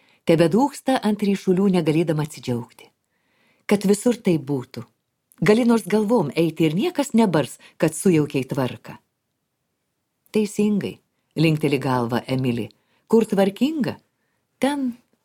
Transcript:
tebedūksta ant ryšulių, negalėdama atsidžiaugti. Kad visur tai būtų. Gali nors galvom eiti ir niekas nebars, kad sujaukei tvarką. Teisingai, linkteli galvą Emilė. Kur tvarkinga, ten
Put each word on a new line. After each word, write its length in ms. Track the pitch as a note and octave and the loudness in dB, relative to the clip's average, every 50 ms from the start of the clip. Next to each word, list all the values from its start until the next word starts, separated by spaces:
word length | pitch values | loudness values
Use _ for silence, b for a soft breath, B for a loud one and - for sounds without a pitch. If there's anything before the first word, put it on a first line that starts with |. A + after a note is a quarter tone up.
| b b b b b - | b b b b b 2
tebedūksta 720 | - - E3+ D#3+ - G#3+ A#3 C#4 - - - C4 C4 - | 4 4 4 4 4 2 2 0 -2 -4 -2 -2 -2 0
ant 240 | - G#3+ G#3 G#3+ G#3 | 0 -2 -2 0 0
ryšulių, 460 | G3+ G3 - - F#3+ F3+ F3+ G3+ G3+ F3+ F3 | -2 -2 0 0 0 2 2 2 2 2 2
negalėdama 500 | D#3 D#3+ D3 E3 E3+ D#3+ D#3 D#3 C#3+ - | 2 2 0 0 0 0 0 -2 -2 -6
atsidžiaugti. 640 | - C3 - B2+ A#2+ A#2 B2 - - - - _ _ _ _ _ _ _ _ _ _ _ _ _ _ _ _ | -8 -10 -6 -6 -6 -6 -6 -12 -18 -20 -20 _ _ _ _ _ _ _ _ _ _ _ _ _ _ _ _
Kad 240 | - G#3+ G3+ G3 F#3+ | 0 0 2 2 2
visur 320 | G#3 G3+ - B3 A#3 A#3+ | 2 2 2 -2 0 0
tai 160 | - G3 E3 | 0 0 0
būtų. 480 | D3 C3 C#3 C#3+ C3 B2 - - A#2 - _ _ _ _ _ _ _ _ _ _ - | 0 -2 -4 -6 -6 -6 -10 -14 -16 -16 _ _ _ _ _ _ _ _ _ _ -2
Gali 240 | F3+ G#3 G#3+ A#3+ B3 | 2 2 4 4 4
nors 240 | A#3 A#3 A3 - F3 | 2 2 2 0 0
galvom 400 | G#3+ A3 G#3+ G3+ B3 G#3+ D3+ C3+ - | 0 0 2 2 0 0 0 0 0
eiti 320 | D#3+ E3+ D#3 D#3 - - D3+ | 0 -2 0 0 0 0 0
ir 80 | D#3 | 0
niekas 380 | G3 D#4+ F4+ F4+ D4 C4+ - - | 0 -2 -2 -2 -4 -4 0 2
nebars, 400 | A3+ A3+ F#3+ E3 D3+ B2 - - B B B B B | 2 2 4 2 0 0 -2 -8 B B B B B
kad 160 | E3+ D#3 - | -2 -2 -2
sujaukei 480 | - - G3 E3 D3+ D3 D3 - C3+ B2+ | 0 0 2 2 2 2 0 -2 -4 -4
tvarką. 560 | - - C#3+ B2+ A#2 A2 - - - - - _ _ _ _ _ _ _ _ _ _ _ _ _ _ _ _ _ _ _ _ _ _ _ _ _ _ | -4 -4 -4 -4 -4 -6 -10 -18 -20 -20 -20 _ _ _ _ _ _ _ _ _ _ _ _ _ _ _ _ _ _ _ _ _ _ _ _ _ _
Teisingai, 680 | - G#3+ G#3+ G3 - G#3 G#3 G#3+ G#3 F#3 C3+ F#2 - - _ _ _ _ _ _ - D3 | -4 -2 -2 -2 -2 -2 0 0 0 -2 -4 -6 -10 -14 _ _ _ _ _ _ -2 0
linkteli 400 | D#3+ D#3+ D#3 D3+ D#3 C#3 C#3+ C3 | 0 2 0 0 0 -2 -2 0
galvą 400 | C#3+ C3+ B2+ B2 A#2 A2+ B2 A2+ - - | -2 0 0 0 -2 -2 -2 -4 -4 -4
Emilė. 400 | C3 C3 C3 B2 A#2 A#2+ G#2 - _ _ _ _ _ _ _ - | -4 -4 -2 -4 -4 -4 -6 -10 _ _ _ _ _ _ _ 2
Kur 160 | A3 A3+ G#3+ | 2 2 2
tvarkinga, 720 | - G3 G3 F#3+ G3 G3 - B3 D4+ E4 D4 G3+ B2+ G#2 - _ _ _ _ _ _ _ _ _ _ _ - | 2 2 0 0 0 0 -2 -2 -2 -2 -2 -4 -4 -6 -10 _ _ _ _ _ _ _ _ _ _ _ -4
ten 300 | B3+ C#4 D4 C#4 C4 A#3+ A#3 - _ _ _ _ | -2 -2 -2 -2 -6 -6 -8 -10 _ _ _ _